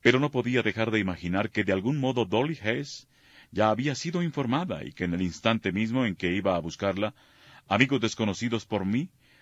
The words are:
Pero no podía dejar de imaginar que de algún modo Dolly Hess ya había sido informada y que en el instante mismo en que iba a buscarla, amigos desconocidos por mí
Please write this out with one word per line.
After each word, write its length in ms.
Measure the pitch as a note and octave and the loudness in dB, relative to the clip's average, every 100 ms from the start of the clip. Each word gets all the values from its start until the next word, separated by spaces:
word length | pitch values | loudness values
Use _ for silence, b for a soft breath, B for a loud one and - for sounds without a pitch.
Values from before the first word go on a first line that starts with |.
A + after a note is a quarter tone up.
Pero 180 | B2 B2+ | 6 4
no 100 | D3 | 2
podía 320 | C3 A#2+ B2 | 0 0 0
dejar 300 | A2+ G#2 A2+ | 0 0 0
de 80 | A2 | 2
imaginar 500 | F#2+ E2+ F2 F#2+ G#2 | 0 -2 -2 -2 -2
que 140 | - | -2
de 80 | G2 | 0
algún 280 | F#2+ G#2 D3 | 0 0 0
modo 260 | C3 B2+ G#2+ | 0 0 0
Dolly 340 | G#2+ C#3 D#3 | 0 0 -2
Hess 460 | G#2 B2 C#3+ - - B B B B | -4 -4 -6 -12 -18 B B B B
ya 180 | - G#2+ | 2 2
había 260 | G#2+ C#3 C3 | 4 0 -2
sido 280 | E3 F3 | -4 -2
informada 600 | F3 D3 C3 C3+ F3+ E2 | -2 -2 0 0 -2 -6
y 80 | B1+ | -8
que 140 | - F2+ | -6 -2
en 80 | |
el 80 | F2 | 0
instante 500 | F#2 E2 A2+ A2+ G2+ | -2 0 0 2 2
mismo 340 | F#2 A2 B2 A#2+ | 0 0 0 -2
en 120 | F2 | 0
que 160 | F2 | 0
iba 240 | F#2 G2 F2+ | 0 2 0
a 20 | |
buscarla, 560 | E2 - G2 F#2+ G#2 - B B B B B | -2 -4 -2 -2 -4 -6 B B B B B
amigos 320 | G2+ C3 C3+ | 2 2 2
desconocidos 640 | A2 - A2 F2+ A#2+ A2+ - | 0 -2 -2 -2 -2 -4 -2
por 200 | G#2 F#2+ | -4 0
mí 240 | A2+ F3 _ b b | -2 -4 _ b b